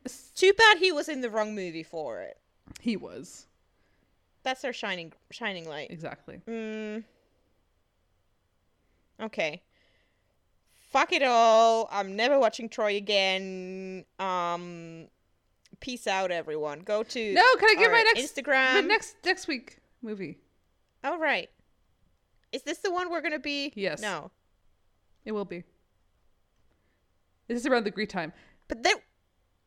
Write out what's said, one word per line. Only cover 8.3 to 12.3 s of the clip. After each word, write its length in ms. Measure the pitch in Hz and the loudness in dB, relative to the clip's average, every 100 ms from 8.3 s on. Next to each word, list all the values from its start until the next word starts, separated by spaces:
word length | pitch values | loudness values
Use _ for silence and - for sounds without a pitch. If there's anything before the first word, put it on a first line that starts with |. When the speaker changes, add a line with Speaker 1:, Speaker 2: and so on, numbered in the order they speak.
| _ _ _ _ _ _ _ _ - | _ _ _ _ _ _ _ _ -12
Speaker 2:
Okay. 400 | 214 - 160 170 _ _ _ _ _ _ _ _ _ _ _ _ _ | -8 -4 -4 -4 _ _ _ _ _ _ _ _ _ _ _ _ _
Fuck 220 | 269 311 | 2 4
it 100 | 349 | 2
all. 640 | 262 233 226 220 226 226 220 | 4 6 8 8 8 4 0
I'm 240 | 202 196 202 | -4 -4 0
never 240 | 240 | 2